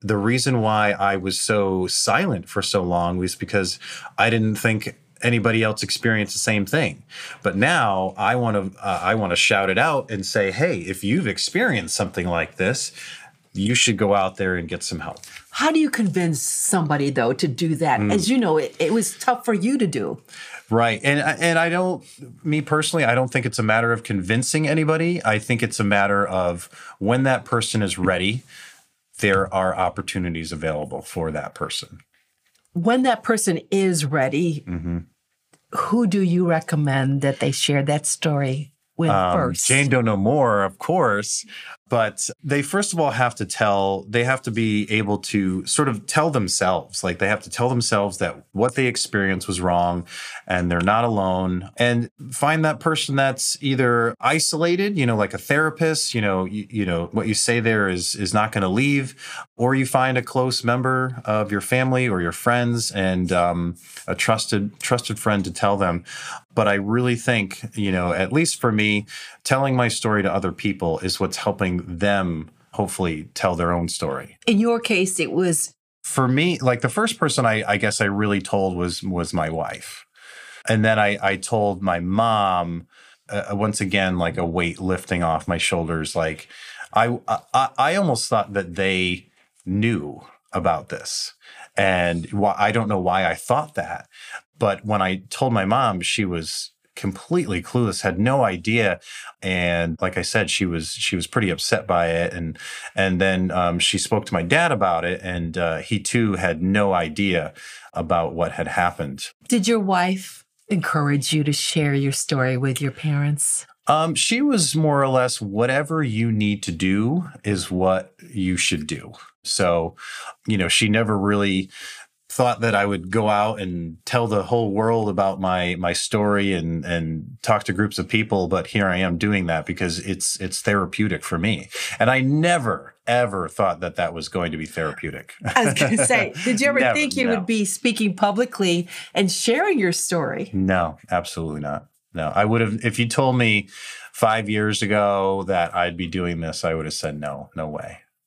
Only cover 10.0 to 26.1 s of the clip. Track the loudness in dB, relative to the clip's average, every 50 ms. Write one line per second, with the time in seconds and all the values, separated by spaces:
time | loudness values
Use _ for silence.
10 | -2 -4 -6 -6 -6 -2 0 0 0 0 0 0 0 0 0 -2 -4 -6 -6 -4
11 | -2 0 0 0 0 -2 -2 -4 -4 -2 0 0 0 2 0 0 -2 -4 -4 -4
12 | -4 -4 -4 -4 -2 0 0 -2 -2 -2 -2 -2 0 0 0 -2 -4 -8 -10 -14
13 | -16 -16 -16 -18 -20 -20 -20 _ _ _ -6 -2 0 0 2 2 2 2 2 2
14 | 2 4 4 4 2 0 -2 -2 -2 -2 -2 -2 -4 -6 -8 -8 -8 -8 -8 -8
15 | -8 -10 -12 -14 -16 -20 -20 -20 -18 _ -4 0 2 2 4 4 2 2 0 0
16 | 0 0 0 0 0 0 0 -2 -2 -4 -4 -2 0 0 2 2 2 2 0 0
17 | 0 0 0 2 2 2 2 0 0 -2 -2 0 0 0 0 0 2 2 2 2
18 | 2 2 2 2 2 2 2 2 2 2 2 2 0 -2 -2 -2 0 2 2 2
19 | 0 -2 -4 -2 0 0 0 2 0 0 0 2 2 2 2 2 2 0 0 -2
20 | -4 -4 -6 -8 -12 -18 -20 -20 -18 -18 -18 -16 -4 0 2 4 4 4 2 2
21 | 2 2 2 2 2 0 0 2 2 2 4 4 2 2 2 0 0 0 -2 -4
22 | -8 -14 -20 -20 -20 -20 -16 -8 -4 -2 0 0 0 2 2 2 2 2 0 2
23 | 4 4 4 4 2 2 0 0 0 0 0 0 2 4 4 4 4 2 0 0
24 | -2 -2 -2 -2 0 2 2 2 2 0 0 0 2 2 2 2 2 2 2 2
25 | 2 0 0 0 2 2 0 2 2 0 0 0 0 -2 -2 0 0 2 4 4
26 | 4 4